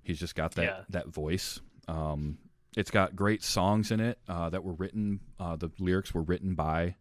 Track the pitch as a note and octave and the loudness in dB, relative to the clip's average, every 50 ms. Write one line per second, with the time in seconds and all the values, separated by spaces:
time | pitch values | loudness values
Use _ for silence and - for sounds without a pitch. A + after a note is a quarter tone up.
0 | _ - E2+ D2+ F2 E2 - - D#2+ E2 - - - G2+ F#2+ F#2+ F#2+ - F#2+ F2+ | _ -4 -4 -4 -4 -6 -2 -2 -2 -2 0 0 0 0 -2 -6 -10 -6 -6 -6
1 | - E2 - D#2 D2+ D#2 E2+ F#2+ - - - - - - _ - _ - D#2+ D#2+ | -6 -4 -6 -4 0 0 0 0 -2 -6 -8 -10 -14 -18 _ -16 _ -6 -4 -2
2 | D#2 D2+ D2+ D2 D2+ D2 D2+ - - - _ _ _ _ - A2 G2 - - G#2 | -2 -2 -2 -2 -2 -4 -6 -8 -14 -20 _ _ _ _ -2 -2 -2 2 4 4
3 | F#2+ - G2 F#2+ G2+ G#2 A2 G#2+ - - - - F2+ G2 G#2 G#2+ G#2+ - A#2 G#2+ | 4 4 2 2 2 4 4 2 0 0 2 4 6 6 6 4 4 2 2 2
4 | A2+ A#2+ A#2+ _ _ - F2+ E2+ E2+ E2 E2+ F#2+ E2 F#2 E2+ D#2 F#2 F#2+ - G#2+ | 2 0 -2 _ _ -6 -4 -2 -2 -2 -2 -2 -4 -4 -4 -4 -4 -4 -2 -2
5 | G#2 G#2 G2+ G2 - - - - F#2 E2+ E2 D#2 F2 E2 - - F#2 F2+ F2+ F#2+ | 0 0 0 -2 -4 -14 -10 -6 -4 -4 -2 -2 -4 -6 -4 0 2 4 4 4
6 | F#2+ - - F2 D#2+ D#2 - D2+ F#2 F#2+ F2+ D#2+ D#2 D#2 D#2+ E2 E2+ F2 F2+ _ | 2 0 -2 -2 2 2 0 0 2 -2 0 0 0 2 2 2 2 0 -2 _